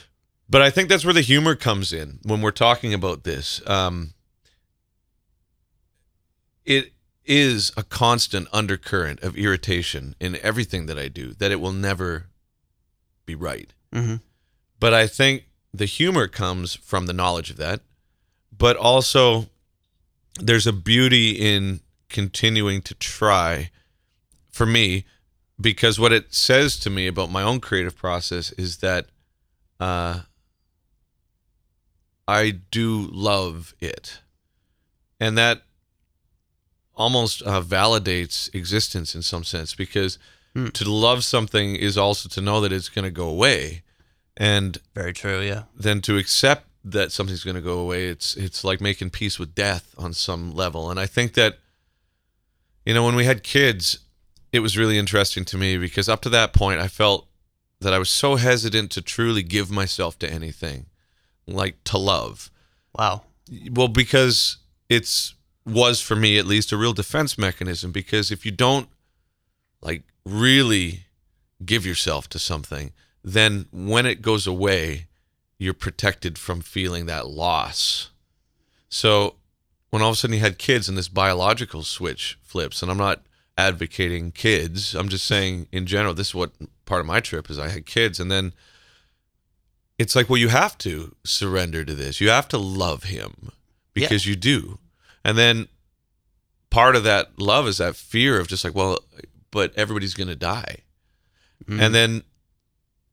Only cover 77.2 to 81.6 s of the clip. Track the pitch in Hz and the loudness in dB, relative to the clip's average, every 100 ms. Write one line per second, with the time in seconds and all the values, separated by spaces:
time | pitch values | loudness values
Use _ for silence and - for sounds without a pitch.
77.2 | 62 80 87 78 50 - - - - _ | -8 -4 0 0 -2 -2 -2 -4 -8 _
78.2 | _ _ _ _ _ _ _ - 110 104 | _ _ _ _ _ _ _ 0 4 4
79.2 | 101 - _ _ _ _ _ 107 113 110 | 2 -4 _ _ _ _ _ 0 2 2
80.2 | 123 110 107 92 - 123 95 95 87 95 | 0 0 0 0 0 0 0 -6 -4 0
81.2 | 95 90 98 110 | 2 2 2 0